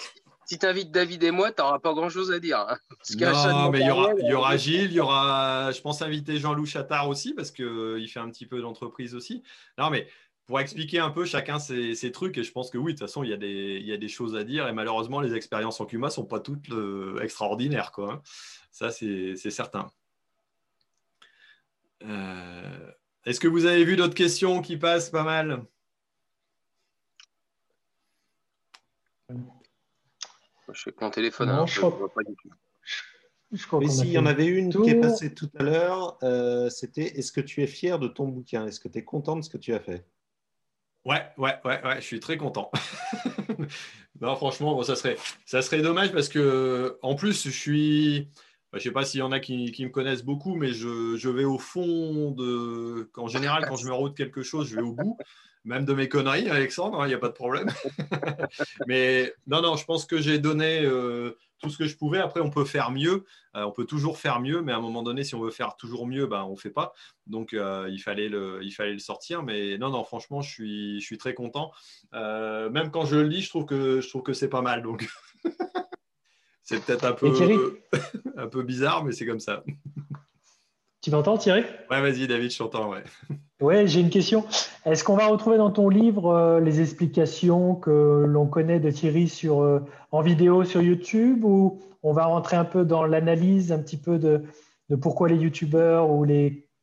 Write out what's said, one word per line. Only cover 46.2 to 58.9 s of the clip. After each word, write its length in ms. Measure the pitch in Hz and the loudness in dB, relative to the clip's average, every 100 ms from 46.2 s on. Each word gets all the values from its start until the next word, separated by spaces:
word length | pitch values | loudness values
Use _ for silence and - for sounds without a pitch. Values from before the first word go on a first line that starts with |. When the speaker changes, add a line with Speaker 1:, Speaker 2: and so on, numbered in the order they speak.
| 143 | 0
Speaker 2:
que, 720 | 147 143 131 131 123 127 - | 2 2 2 0 0 -4 -4
en 100 | 131 | -4
plus, 320 | 143 208 180 143 | -2 -2 -2 -4
je 60 | |
suis, 800 | - 147 147 151 151 151 143 143 - _ _ _ 101 | -6 -2 2 2 4 2 0 -6 -16 _ _ _ -8
je 60 | |
sais 80 | 123 | -4
pas 140 | 127 139 | -4 -4
s'il 140 | 135 | -4
y 40 | |
en 80 | 131 | -4
a 80 | 131 | -4
qui, 320 | 127 127 120 | -6 -6 -6
qui 120 | 117 127 | -8 -6
me 40 | |
connaissent 340 | 135 131 127 | -4 -4 -4
beaucoup, 320 | 123 143 180 175 | -4 -6 -6 -4
mais 160 | 135 | -4
je, 440 | 113 117 117 117 113 | -4 -6 -4 -4 -2
je 140 | 127 | -2
vais 140 | 127 139 | 0 0
au 120 | 135 | -2
fond 720 | - 180 175 165 160 151 147 | -6 -4 -2 -2 -2 -2 -4
de, 760 | 127 123 120 120 117 117 117 110 - | -4 -4 -4 -6 -8 -8 -10 -12 -10
en 100 | 117 | -8
général, 380 | 131 143 156 147 | -4 -2 -2 -2
quand 80 | 131 | -6
je 100 | 131 | -4
me 60 | |
rends 120 | 127 | -2
compte 80 | 139 | -4
de 60 | 143 | -4
quelque 260 | 135 139 | -8 -8
chose, 240 | 131 156 131 | -8 -6 -4
je 80 | 110 | -4
vais 60 | |
au 120 | 120 | -6
bout. 240 | 120 196 240 - _ _ _ 110 | -4 -6 -6 -14 _ _ _ -8
Même 180 | 127 | -4
de 100 | 139 | 0
mes 140 | 135 135 | 0 0
conneries, 420 | 147 135 147 226 | 0 2 0 2
Alexandre, 520 | 143 131 - 196 180 | 0 0 -2 -4 -2
hein, 40 | 139 | -2
il 20 | |
n'y 40 | |
a 40 | 127 | -2
pas 100 | 120 | -4
de 60 | |
problème. 340 | - 123 135 - - - - | -4 -4 -2 -4 -6 -8 -8
<laughs> 880 | 147 147 127 - - - 135 - | -6 -6 -6 -6 -8 -6 -8 -6
Mais 460 | 123 | -2